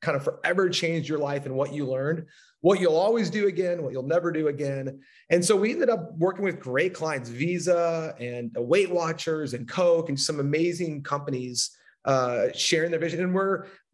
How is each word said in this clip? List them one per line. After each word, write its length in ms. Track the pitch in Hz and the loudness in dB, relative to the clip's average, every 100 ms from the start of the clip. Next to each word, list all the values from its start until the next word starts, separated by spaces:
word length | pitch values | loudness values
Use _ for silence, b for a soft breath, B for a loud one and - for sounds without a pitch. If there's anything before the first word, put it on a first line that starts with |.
kind 160 | 165 139 | -2 -2
of 80 | |
forever 460 | 139 - - 185 185 | -2 -2 0 2 2
changed 360 | 180 165 165 143 | 2 0 -2 -2
your 120 | 151 | -2
life 260 | 143 143 | -2 -2
and 100 | 139 | -4
what 200 | 131 139 | -2 -2
you 100 | 147 | -2
learned, 420 | 135 131 143 165 160 b b b | -4 -2 -2 -2 -6 b b b
what 200 | 170 190 | 2 4
you'll 160 | 175 160 | 4 4
always 340 | 202 233 180 | 4 2 0
do 160 | 214 202 | 0 0
again, 360 | 175 180 170 | 2 0 -2
what 100 | 139 | -4
you'll 100 | 131 | -4
never 300 | 135 170 170 | 0 0 0
do 160 | 156 151 | 0 0
again. 520 | 139 139 139 135 135 B B - | 0 -2 -4 -6 -10 B B 0
And 140 | 175 | 2
so 100 | 175 | 4
we 160 | 202 214 | 4 2
ended 200 | 349 254 | 2 2
up 260 | 226 165 160 | 2 -2 0
working 280 | 180 185 | 0 0
with 140 | 196 139 | -2 -4
great 360 | 131 127 185 | -2 0 0
clients, 340 | 185 160 143 120 | -2 -4 -4 -6
Visa 880 | 120 170 180 151 175 170 165 160 - | -4 -2 0 2 2 2 0 -4 -8
and, 380 | 123 123 120 117 | -8 -8 -6 -4
uh, 60 | |
Weight 280 | 120 185 190 | 2 4 4
Watchers 640 | 175 165 160 - 156 147 | 2 0 -2 -2 -2 -4
and 140 | 117 117 | -6 -6
Coke 400 | - 180 170 165 | 2 4 4 2
and 100 | 139 | -2
some 220 | - 151 | -2 0
amazing 640 | 143 151 175 170 170 147 | 0 2 0 0 -4 -6
companies, 640 | 143 143 143 131 123 120 - b b b | -4 -4 -2 -6 -4 -4 -4 b b b
uh, 420 | - 135 123 120 127 | 0 2 2 2 0
sharing 360 | - - 160 170 | 0 0 2 2
their 80 | 160 | 0
vision. 240 | 165 165 | -2 -2
And 100 | 180 | 0
we're, 340 | 185 196 190 B B _ | 0 0 -2 B B _